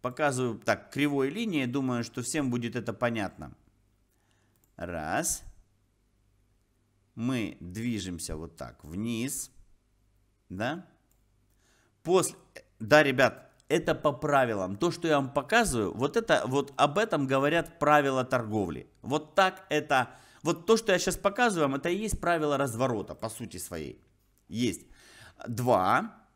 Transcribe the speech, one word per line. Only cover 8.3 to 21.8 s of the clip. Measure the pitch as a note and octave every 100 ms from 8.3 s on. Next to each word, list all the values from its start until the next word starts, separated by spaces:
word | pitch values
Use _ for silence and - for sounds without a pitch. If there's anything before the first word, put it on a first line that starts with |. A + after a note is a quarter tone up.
| D#2
вот | D#2+ -
так | A#1+ A1+
вниз. | D2+ F2 A2+ A#2 C3 - - - - _ _ _ _ _ _ _ _
Да? | F#2 A#2 E3 F3 _ _ _ _ _ _ _ _ _ _ _
После, | - F#3 E3+ - _ - _ _
да, | A2 D3
ребят, | C#3+ B2+ B2+ - - _ _
это | E3 E3
по | D3 D3+
правилам. | C3 D3+ C#3 B2 G#2+ F#2 G2+
То, | F3
что | E3 E3
я | D3
вам | C3
показываю, | C#3+ C3 A#3 G#3 B2 G2
вот | G2+ C#3 A#3
это, | A3+ D3 A2
вот | C3+ C#3 -
об | C#3+ D3+
этом | A3 D#3+ C3+
говорят | C3+ C#3+ E3 E3 -
правила | D3 D3 C#3 C3
торговли. | C3 C3 A2 G#2+ F2+ C2 - _
Вот | - D3 D3+ -
так | F#3+ - -
это, | D3+ D3 C3+ B2+ - - -
вот | D#3 F3 E3
то, | A3
что | A3
я | F3+
щас | F#3+ F3+
показываю | G3+ G3 B3 F3+ C#3+
вам, |
это | C3+